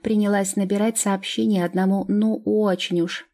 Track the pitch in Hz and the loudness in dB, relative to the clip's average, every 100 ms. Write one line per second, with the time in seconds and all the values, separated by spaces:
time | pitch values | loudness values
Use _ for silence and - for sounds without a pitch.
0 | 214 214 208 202 196 - 190 202 220 220 | -2 0 2 2 0 -2 0 0 0 0
1 | 202 190 - - 220 196 175 185 190 196 | 0 -2 -2 -2 0 0 0 0 0 0
2 | 190 208 220 214 202 214 208 180 - 175 | 0 0 0 0 0 2 2 0 -2 -2
3 | 165 - - | -2 -4 -14